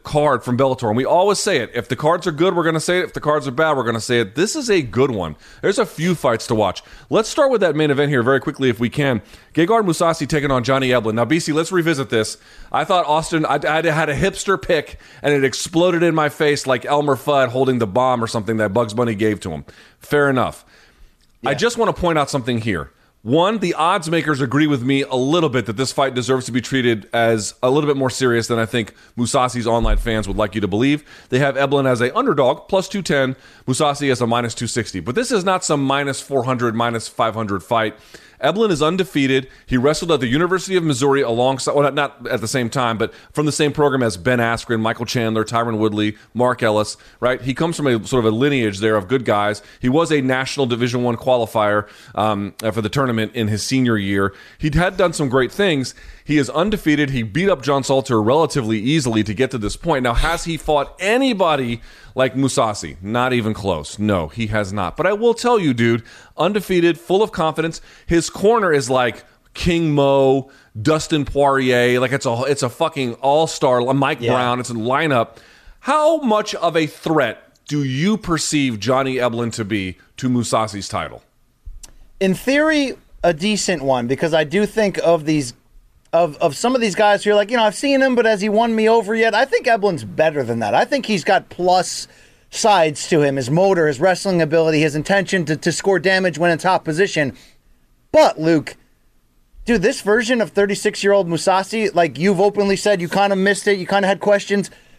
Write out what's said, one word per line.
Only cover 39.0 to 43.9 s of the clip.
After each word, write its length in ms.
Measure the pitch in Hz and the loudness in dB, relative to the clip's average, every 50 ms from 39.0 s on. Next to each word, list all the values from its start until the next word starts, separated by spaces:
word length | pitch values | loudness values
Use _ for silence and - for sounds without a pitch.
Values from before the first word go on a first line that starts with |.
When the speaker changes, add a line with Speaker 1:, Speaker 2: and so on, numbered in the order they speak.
| 180 - - 147 135 131 135 127 127 - - - _ | -4 -2 0 0 0 2 0 0 -2 -4 -18 -20 _
Speaker 1:
He 140 | - 127 123 | -2 -2 2
wrestled 340 | 120 147 156 - 180 165 156 | 2 2 0 0 0 0 0
at 80 | 123 | 0
the 60 | 131 | 0
University 500 | 113 127 156 175 175 185 180 - 190 190 | 0 0 0 0 0 -2 -4 -4 -2 -2
of 60 | 180 165 | 0 0
Missouri 400 | 156 139 113 139 143 135 139 131 | 0 -2 0 2 2 2 2 0
alongside, 520 | 117 113 120 123 131 135 127 - - 123 | 0 0 0 0 0 0 -2 -4 -2 0
well, 100 | 143 143 | 2 2
not, 100 | 139 135 | 2 0
not 320 | 147 143 139 - - 120 120 | -2 -4 -4 -6 -12 -8 -6
at 140 | 127 107 110 | -6 -4 -4
the 60 | 107 | -4
same 200 | - 131 120 113 | -4 -2 -4 -2
time, 300 | - 139 123 117 113 98 | -2 -2 -2 -2 -2 -2
but 160 | 113 - - - - - - | -4 -6 -6 -14 -20 -10 -6
from 140 | 151 151 | -2 -2
the 60 | 151 143 | -2 0
same 200 | - 156 143 - | 0 -2 -2 0
program 300 | 151 147 143 | 2 0 2